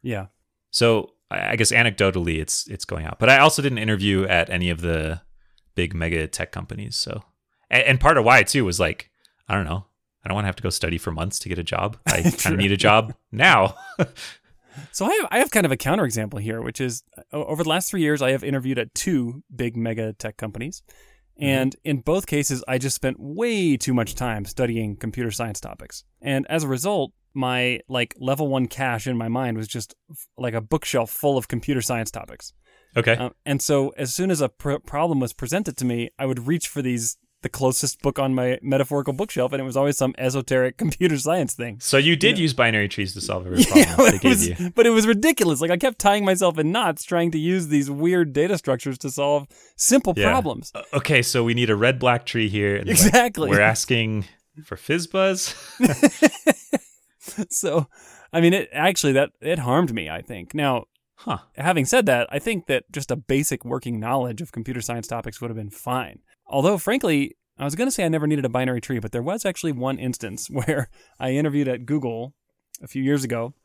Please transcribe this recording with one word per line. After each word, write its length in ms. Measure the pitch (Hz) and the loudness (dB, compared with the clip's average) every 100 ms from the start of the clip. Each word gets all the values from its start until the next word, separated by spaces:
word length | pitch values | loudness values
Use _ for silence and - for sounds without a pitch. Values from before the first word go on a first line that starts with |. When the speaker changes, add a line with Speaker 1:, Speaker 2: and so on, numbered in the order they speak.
Speaker 1:
Yeah. 280 | 127 107 95 _ _ _ _ | -6 -6 -8 _ _ _ _
Speaker 2:
So 420 | - 117 110 - _ _ | 2 4 2 0 _ _
I, 200 | 50 50 | -6 -4
I 40 | 110 | 0
guess 160 | 107 | 2
anecdotally 640 | 113 117 98 98 92 87 80 | 4 2 2 2 2 -2 -2
it's, 260 | 78 - - | -2 -6 -6
it's 160 | - - | -12 -10
going 180 | 85 | -8
out, 140 | 78 - | -8 0
but 100 | 113 | 6
I 100 | 135 | 8
also 220 | 151 151 | 8 4
didn't 180 | 139 120 | -2 -2
interview 460 | 107 104 101 95 | 0 0 2 2
at 240 | 95 90 85 | 2 0 0
any 220 | 90 90 | 0 -2
of 100 | 82 | -2
the 400 | 85 80 78 82 _ - _ _ _ | -2 -2 -2 -6 _ -20 _ _ _
big 180 | - 87 | -4 -4
mega 320 | 87 82 82 78 | -2 -2 -2 -4
tech 260 | - 85 | -6 -8
companies. 440 | - 90 98 104 - | -8 -12 -12 -10 -6
So, 260 | - - - _ _ _ _ | -6 -8 -12 _ _ _ _
and, 140 | 120 | 2
and 180 | 117 131 | 4 4
part 160 | 139 151 | 6 6
of 80 | |
why 180 | 113 127 | 8 8
too 200 | 101 143 | 6 2
was, 160 | 104 87 | 2 0
like, 300 | 85 78 - _ _ _ _ | -2 -2 -12 _ _ _ _
I 60 | |
don't 120 | 101 82 | -2 -2
know, 180 | 87 98 _ _ _ | -6 -8 _ _ _
I 40 | - | -6
don't 60 | 95 | -4
wanna 100 | 101 | -2
have 100 | 90 | -2
to 60 | |
go 80 | 92 | -4
study 260 | - 82 85 | -2 -2 -4
for 140 | - | -4
months 280 | 80 87 - | -4 -6 -6
to 80 | - | -8
get 80 | 87 | -8
a 40 | |
job. 340 | 85 - 101 107 | -4 -4 -4 -6
Speaker 1:
<laughs> 40 | - | -4
Speaker 2:
I 160 | 87 | 2
kinda 140 | 120 - | 2 2
Speaker 1:
True. 180 | 104 98 | -2 2
Speaker 2:
need 160 | 98 | 2
a 40 | 98 | 4
job 360 | 104 107 110 - _ | 6 4 4 -8 _
now. 440 | 110 175 131 95 - - - | 4 6 6 4 0 -16 -4
<laughs> 80 | 165 - - - _ _ _ - 147 | -4 -4 -18 -18 _ _ _ -20 -14
Speaker 1:
So 140 | - 202 | -4 0
I 80 | |
have, 140 | 415 370 | 0 0
I 80 | 220 | 0
have 120 | 277 | 2
kind 140 | 220 | 2
of 80 | 170 | 2
a 40 | 131 | 0
counterexample 600 | 131 185 151 113 107 104 | 0 0 0 -2 -4 -6
here, 220 | 107 113 | -6 -6
which 220 | 117 113 | -6 -4
is, 200 | 131 120 _ - - | -4 -6 _ -20 -12
o-, 120 | 151 147 | -8 -6
over 160 | 151 | -2
the 60 | 160 | 0
last 180 | 165 - | 0 0
three 120 | 196 | 0
years, 180 | 151 147 | 2 2
I 120 | 131 | 2
have 120 | 135 | 0
interviewed 340 | - 135 127 127 | 0 -4 -2 -2
at 160 | 117 | -4
two 480 | - - 151 120 127 - | -4 0 0 -2 -6 -16
big 200 | 123 120 | -6 -4
mega 380 | 117 113 113 110 | -2 -4 -2 -6
tech 240 | 107 113 - | -6 -10 -8
companies. 460 | 110 107 127 - _ - _ _ _ _ | -10 -8 -10 -12 _ -20 _ _ _ _
Speaker 2:
Mm-hmm. 40 | 143 | 0
Speaker 1:
And 300 | 135 131 - | 2 0 -2
in 180 | 156 143 | -4 -2
both 260 | 123 180 190 | 0 -2 0
cases, 360 | 147 139 127 - | -2 0 -4 -2
I 80 | 127 | -2
just 180 | 135 | -2
spent 220 | - 135 127 | -2 -4 -6
way 600 | 127 160 240 220 175 135 | -10 -4 -2 2 2 2
too 160 | - | 2
much 200 | 123 110 | 0 0
time 300 | - 123 110 | -4 -4 -4
studying 500 | 95 - 123 113 107 98 | -8 -2 -2 0 -4 -6
computer 340 | 113 110 117 | -8 -6 -6
science 300 | 101 117 98 | -4 -6 -8
topics. 440 | - - - - _ _ | -12 -18 -18 -20 _ _
And 260 | - 135 135 | -4 -2 0
as 120 | 165 | -2
a 60 | 151 | -2
result, 440 | 131 160 202 139 _ _ | -2 0 -2 -2 _ _
my, 480 | - 127 127 123 120 - | -4 -2 0 0 -2 -4
like, 280 | 131 120 - | -4 -2 -4
level 300 | 127 139 151 | -4 -2 0
one 180 | 131 123 | 0 -2
cache 400 | - 135 113 135 | -2 -4 -2 -4
in 100 | 123 | -4
my 120 | 117 | -2
mind 280 | 117 127 110 | -2 -2 -4
was 100 | 110 | -6
just 280 | 123 107 - _ | -8 -12 -16 _
f-, 180 | 151 - - | -20 -20 -8
like, 160 | 123 | -4
a 80 | 113 | -4
bookshelf 480 | 110 156 - 131 113 | -2 -4 0 -2 -2
full 280 | - 143 135 | -2 0 0
of 100 | 123 | -2
computer 320 | 123 - 135 | -6 -2 -2
science 300 | 113 120 110 | 0 -4 -4
topics. 420 | - - - - _ _ _ _ - | -10 -14 -18 -20 _ _ _ _ 0
Speaker 2:
Okay. 180 | 117 117 | 2 2
Speaker 1:
Um, 160 | 123 _ - | 0 _ -4
and 160 | 139 | -4
so 320 | - 143 139 - | 2 2 0 -4
as 180 | 131 | -8
soon 160 | - 190 | -4 -2
as 120 | 165 | 0
a 80 | 135 | 0
pr-, 240 | _ 143 139 | _ -4 -4
problem 360 | - 143 170 143 | -4 -2 0 0
was 120 | 123 | -2
presented 460 | - 123 175 196 143 | -6 -4 -4 -4 -4
to 80 | 127 | -4
me, 240 | 117 117 _ | -2 -6 _
I 80 | 135 | -4
would 200 | 123 120 | -4 -2
reach 220 | 170 - | -2 -2
for 140 | - | -6
these, 340 | 127 120 113 - _ _ | -4 -2 -4 -8 _ _
the 80 | 123 | -10
closest 500 | - 131 127 139 - | 0 0 0 -4 -2
book 180 | 139 131 | -4 -2
on 160 | 135 | -2
my 240 | 131 127 127 | 0 0 -2
metaphorical 500 | 139 135 131 143 139 | 0 0 0 -2 -4
bookshelf, 400 | 131 214 - 127 | -4 -4 -2 -2
and 80 | 135 | -2
it 40 | |
was 120 | 131 127 | -4 0
always 220 | 143 139 | 0 0
some 160 | 131 - | -2 0
esoteric 600 | 131 135 127 131 127 - | -2 -2 0 2 0 0
<laughs> 60 | |
computer 340 | 226 - 180 147 | -4 2 2 2
science 340 | 135 180 143 | 0 0 -2
thing. 260 | - 117 110 | -4 -8 -8
Speaker 2:
So 180 | - 139 | 2 4
you 180 | 147 165 | 4 4
did 120 | 208 | 4
Speaker 1:
You 40 | 208 | 4
know? 40 | |
Speaker 2:
use 140 | 160 | 0
binary 340 | 127 117 110 101 | 2 2 4 0
trees 240 | - 95 | -2 -6
to 80 | 98 | -6
solve 260 | - 95 90 | -6 -6 -2
every 120 | 90 | 2
Speaker 1:
<laughs> 180 | - - | 6 8
Yeah, 180 | - | 6
Speaker 2:
problem 20 | - | 6
Speaker 1:
but 120 | 240 | 4
Speaker 2:
they 60 | 202 | 6
Speaker 1:
it 40 | |
Speaker 2:
gave 80 | - | 4
Speaker 1:
was, 180 | 226 87 | 4 0
Speaker 2:
you. 220 | 85 175 | -2 -4
Speaker 1:
but 120 | 202 233 | 4 6
it 40 | |
was 160 | 226 220 | 6 4
ridiculous. 540 | 214 311 311 185 139 | 4 4 4 2 2
Like, 100 | 165 | 0
I 60 | 175 | 0
kept 220 | 269 - | 0 2
tying 260 | 202 208 | 2 4
myself 340 | 202 185 190 160 | 2 2 2 2
in 140 | 151 | 0
knots 320 | 202 202 156 | 0 -2 -4
trying 260 | - 175 170 | -4 0 0
to 60 | 160 | 0
use 300 | 160 185 165 | 0 0 2
these 220 | 147 139 | 0 0
weird 420 | 143 165 180 160 | -2 0 2 2
data 240 | 135 170 185 | 2 0 0
structures 400 | - 127 143 127 | 0 -2 -2 -8
to 120 | 139 | -8
solve 360 | 131 143 147 143 _ _ - | -4 0 0 -2 _ _ -4
simple 380 | - 262 208 180 | 4 4 4 2
Speaker 2:
Yeah. 140 | 101 | 2
Speaker 1:
problems. 420 | 214 185 110 - | 2 0 -6 -10
Speaker 2:
Uh, 80 | - - | -14 -4
okay, 260 | 143 - 143 | -4 2 2
so 240 | 120 127 | 4 0
we 80 | 117 | 2
need 160 | 117 117 | 2 2
a 80 | 104 | 4
red 220 | 120 131 | 2 2
black 260 | 123 120 | 2 2
tree 240 | - 117 107 | 0 0 0
here. 280 | 104 101 101 | 2 0 0
And, 100 | - | 0
like, 80 | 165 | 6
Speaker 1:
Exactly. 520 | 196 247 240 202 156 | 6 6 2 0 2
Speaker 2:
we're 100 | 101 | 4
asking 640 | 104 110 - 120 110 107 98 _ _ - | 4 2 0 0 0 -2 -6 _ _ -20
for 140 | 151 - | -16 -14
fizz 280 | - 165 170 | -4 -4 -2
buzz. 460 | 190 190 185 - - - - | 0 0 0 -6 -8 -16 0
<laughs> 80 | 247 - 277 - - - - - | 2 4 4 6 2 4 0 0
Speaker 1:
<laughs> 920 | - - _ _ _ _ - - 202 | -2 -6 _ _ _ _ -16 -10 -6
So, 380 | - 180 160 143 _ - - - | -4 -2 -2 -2 _ -20 -20 -6
I 80 | 165 | 2
mean, 140 | 170 | 4
it 140 | 190 - | 4 -2
actually, 400 | 139 170 190 151 | 0 0 2 2
that, 160 | 135 147 _ | 2 2 _
it 180 | 151 175 | -4 -4
harmed 340 | 123 139 170 | 2 2 2
me, 160 | 110 78 | -2 -6
I 140 | 82 | -8
think. 320 | - 107 87 | -10 -14 -10
Now, 300 | 151 143 123 - _ _ _ | -4 0 -2 -4 _ _ _
Speaker 2:
Huh. 180 | - 135 - - | -8 -8 -8 -6
Speaker 1:
having 300 | 147 175 - | 0 0 2
said 180 | 254 208 | 2 4
that, 220 | 123 120 | 2 2
I 80 | 143 | -4
think 280 | 226 208 - | -4 -6 -2
that 180 | 131 - | -4 -2
just 180 | - 135 | -10 -6
a 60 | 123 | -6
basic 480 | - 135 151 135 | 0 0 0 -4
working 340 | 120 131 123 113 | -6 -6 -6 -6
knowledge 440 | 110 135 123 110 | -2 -2 -2 -6
of 100 | 170 | -10
computer 300 | - 113 123 | -10 -8 -8
science 240 | 110 120 113 | -6 -8 -6
topics 320 | 117 113 110 | -8 -8 -10
would 80 | 120 | -10
have 80 | 110 | -8
been 140 | 104 | -10
fine. 480 | - - 127 98 - _ _ _ | -12 -6 -4 -6 -14 _ _ _
Although, 300 | - 147 202 | 2 2 2
frankly, 600 | - 254 220 147 156 - _ _ | 0 0 2 0 0 -6 _ _
I 60 | |
was 100 | 139 | -8
gonna 160 | 160 254 | -2 -4
say 140 | 254 | 0
I 40 | 175 | 0
never 180 | 160 151 | 0 0
needed 180 | 147 | 0
a 60 | 131 | 0
binary 320 | 123 127 123 | -2 -2 -4
tree, 160 | - 127 | -4 -6
but 140 | 107 | -4
there 100 | 120 | -6
was 240 | 127 214 202 | -4 -4 -4
actually 260 | 175 165 | -4 -6
one 260 | 131 127 135 | -4 -4 -4
instance 500 | 127 123 110 101 - | -6 -6 -8 -10 -8
<laughs> 0 | |
where 400 | 139 117 139 123 - _ _ | -4 -2 -2 -4 -10 _ _
I 120 | 131 | -4
interviewed 380 | 135 151 143 135 | 0 0 0 -2
at 180 | 127 123 | -4 -2
Google 480 | 147 127 113 123 _ _ _ _ - | -4 -2 -8 -10 _ _ _ _ -20
a 40 | - | -12
few 160 | 139 | -4
years 220 | 135 143 | 0 0
ago 300 | 135 117 117 - | 0 -4 -6 -12